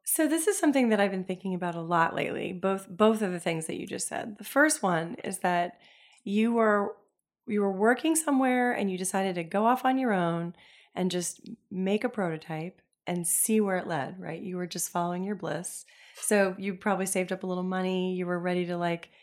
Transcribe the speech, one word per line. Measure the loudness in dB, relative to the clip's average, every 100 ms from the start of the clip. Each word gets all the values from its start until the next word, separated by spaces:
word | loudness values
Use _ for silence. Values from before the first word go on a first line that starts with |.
So | -4 0 2
this | 2 0
is | 2
something | 2 4 4
that | 4
I've | 2
been | 0
thinking | -4 -6 -4
about | -4 -4
a | -6
lot | 0 2 2
lately, | 0 -4 -4 -6
both, | -4 -2 -2 -6
both | 4 4 6
of | 0
the | -2
things | -2 -4 -4
that | -8
you | -8
just | -6 -6
said. | -6 -8 -10
The |
first | -2 4 4 4
one | 2 0 -2 -6
is | -8 -2
that | 0 2 0 -6 _ -20 -20 _
you | -2 2 4
were, | 4 4 4 0 -6 _ _ _ _ -4
you | 0
were | 0
working | 4 4 4 2 2
somewhere | 2 2 4 4 2
and | 0 -2
you | -2
decided | -2 0 0
to | -2
go | -2 0 2
off | 2
on | 2 2
your | 2
own | 2 2 0 -4 -10 -20 -20 _
and | -2 0
just | 0 -4 -8 -16 -18 -10
make | -4 0 0
a | 0
prototype | -2 -4 -4 -6 -8 -8 -12 _ _ -6
and | -4 -2
see | 0 2 2
where | 2 0
it | -2
led, | -4 -4 -8
right? | -10 -8
You | -8 -8
were | -8
just | -6 -4
following | -2 -2 -2
your | -4
bliss. | -6 -6 -6 -8 -12 -18 -20 -20 -10
So | 0 4 4 0
you | -6
probably | -2 0 0
saved | 0 0 -2
up | -4
a | -4
little | -2
money. | -2 -2 0 0 0
You | -2
were | -2 -2
ready | 0 0 -2
to, | -2
like, | -2 -2 -6 _